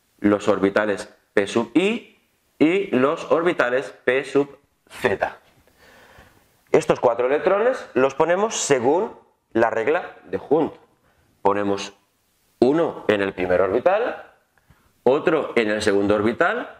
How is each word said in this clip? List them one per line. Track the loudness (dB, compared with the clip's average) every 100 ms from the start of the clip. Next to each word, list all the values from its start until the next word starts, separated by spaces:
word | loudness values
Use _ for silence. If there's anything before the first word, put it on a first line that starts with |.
| _ _
los | 0 2 2
orbitales | 2 2 0 0 -4 -8 _ _ -2
p | 0
sub | -2 -2 -2
i | -2 -4 -10 _ _ _ _ _
y | 0 2 -2 0
los | 0 -2 -2
orbitales | 0 0 0 0 0 -4 -6 -2
p | -2 0
sub | 0 -2 -6 _ _ _
z. | -4 -2 -2 -4 -8 _ _ _ _ _ -20 -20 -20 -20 _ _ _ _
Estos | 0 2 2
cuatro | 2 2 0
electrones | 0 2 2 0 -2 -4
los | 0 0 0
ponemos | -2 0 0 -4
según | 0 0 2 0 -2 -10 _ _ _
la | 0 0
regla | 0 -2 -2 -4 -16 -12
de | -10 -2
Hund. | 0 0 -6 _ _ _ _ _ _
Ponemos | -2 0 -2 -4 -6 -16 _ _ _ _ _ _
uno | 2 2 0 -4 -2
en | 0
el | -2 -4
primer | -2 0
orbital, | 0 0 0 0 -2 -8 -16 _ _ _ _ _ _ _
otro | 0 2 0 -2 -2 -2
en | -2
el | 0
segundo | 0 0 2 2
orbital, | 0 0 -2 -2 -8 -14